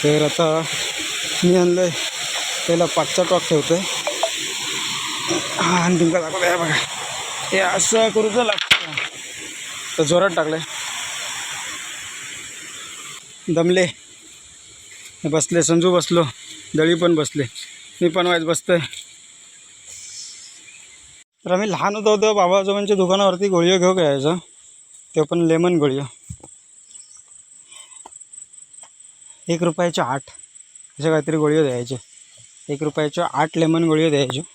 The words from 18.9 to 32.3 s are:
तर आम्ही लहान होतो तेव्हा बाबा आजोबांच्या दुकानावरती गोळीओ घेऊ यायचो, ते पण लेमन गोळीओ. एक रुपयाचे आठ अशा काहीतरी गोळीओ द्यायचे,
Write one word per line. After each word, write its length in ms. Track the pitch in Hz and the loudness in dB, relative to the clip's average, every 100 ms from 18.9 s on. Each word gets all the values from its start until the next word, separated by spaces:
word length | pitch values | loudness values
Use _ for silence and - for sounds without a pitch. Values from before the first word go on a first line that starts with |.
| - - - - - - - - - - - - - - - - - - - - - - - _ _ - | -10 -18 -20 -20 -20 -20 -20 -20 -20 -20 -20 -16 -16 -16 -18 -20 -20 -20 -20 -20 -20 -20 -20 _ _ -2
तर 60 | |
आम्ही 180 | 185 214 | 0 0
लहान 240 | 165 170 208 | 0 -2 0
होतो 200 | 214 214 | 2 4
तेव्हा 160 | 214 | 4
बाबा 260 | 208 180 196 | 4 4 4
आजोबांच्या 360 | 196 202 202 202 | 2 -2 0 2
दुकानावरती 520 | 180 190 196 180 202 | 4 4 4 2 2
गोळीओ 280 | 180 170 190 | 4 4 4
घेऊ 200 | 180 185 | 4 4
यायचो, 360 | 156 139 139 175 - _ - _ _ - _ - | 2 2 0 -2 -6 _ -20 _ _ -20 _ -2
ते 60 | |
पण 240 | 151 175 165 | 0 2 4
लेमन 300 | 165 175 175 | 4 4 4
गोळीओ. 260 | 143 135 139 - _ - - - _ _ _ - - - _ - - - - - - - - - - - - - - - - _ - _ - - - | 2 0 -6 -14 _ -18 -18 -20 _ _ _ -20 -20 -20 _ -20 -20 -20 -20 -20 -20 -20 -20 -20 -20 -20 -20 -20 -20 -20 -20 _ -20 _ -20 -20 -4
एक 160 | 165 | 0
रुपयाचे 380 | 175 160 175 170 | 0 2 -2 0
आठ 200 | 131 135 - - - _ _ _ _ - | -2 -2 -6 -20 -20 _ _ _ _ -4
अशा 100 | 151 | 0
काहीतरी 280 | 156 147 156 | 0 0 0
गोळीओ 260 | 151 156 | 2 2
द्यायचे, 320 | 147 123 123 127 - - _ | 2 0 -6 -8 -10 -20 _